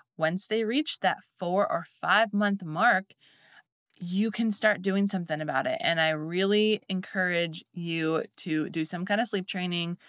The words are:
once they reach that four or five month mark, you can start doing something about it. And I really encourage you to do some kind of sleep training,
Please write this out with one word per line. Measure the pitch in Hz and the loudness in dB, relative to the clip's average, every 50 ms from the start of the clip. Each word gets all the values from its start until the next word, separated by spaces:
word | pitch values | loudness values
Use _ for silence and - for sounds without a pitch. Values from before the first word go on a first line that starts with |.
| _ _ _ | _ _ _
once | - 160 160 175 190 - | -2 0 0 0 -2 -4
they | - 214 226 | -4 -2 -2
reach | 220 214 247 294 302 - - - | 0 0 0 0 0 -2 -2 0
that | - 180 - - - _ _ | 0 0 0 -2 -6 _ _
four | - 180 175 180 196 202 - | -6 -4 0 2 2 2 2
or | - 170 170 | 0 -4 -4
five | - - - - 160 190 208 226 208 | -8 -10 -4 0 2 4 4 4 2
month | 208 202 208 202 202 196 185 | 2 0 2 2 0 -2 -4
mark, | 156 151 170 214 240 196 190 196 - - _ _ _ _ _ _ _ - - _ _ _ _ _ _ _ | -6 -2 2 4 4 4 2 0 -6 -14 _ _ _ _ _ _ _ -20 -20 _ _ _ _ _ _ _
you | - 180 175 180 196 220 226 | -12 -8 -4 0 0 0 0
can | - - 233 220 | 0 0 0 0
start | 196 - - 214 202 180 | 0 2 2 2 2 2
doing | 185 196 190 196 202 | 0 2 2 2 2
something | 196 202 185 170 165 156 151 | 2 0 -2 -4 -4 -4 -4
about | 156 151 135 135 131 | -2 0 0 0 0
it. | 127 - - | 0 -2 0
And | - 147 170 165 | 0 0 2 2
I | 160 160 | 2 2
really | 156 151 151 160 170 180 196 196 208 208 214 214 214 - - - | 0 0 -2 -2 0 2 2 4 4 4 4 4 2 0 -2 -4
encourage | 190 185 185 - - 196 185 180 175 170 170 165 160 175 - _ | -4 -4 -4 -4 -2 -2 0 0 0 0 0 -2 -4 -8 -14 _
you | _ 175 170 165 165 165 160 160 160 156 - - _ - | _ -8 -6 -4 -2 0 0 0 0 0 -2 -4 _ -10
to | - 175 160 156 151 - | -6 -2 -2 -2 -2 -2
do | 151 160 156 | -4 -4 -4
some | - 180 170 185 | -4 -4 -4 -2
kind | - 202 208 | 0 0 0
of | 240 - | 0 -2
sleep | - 190 185 | -4 -4 -4
training, | - - 185 180 180 175 175 170 170 175 - - | -6 -6 -4 -4 -2 -2 -2 -4 -4 -6 -8 -12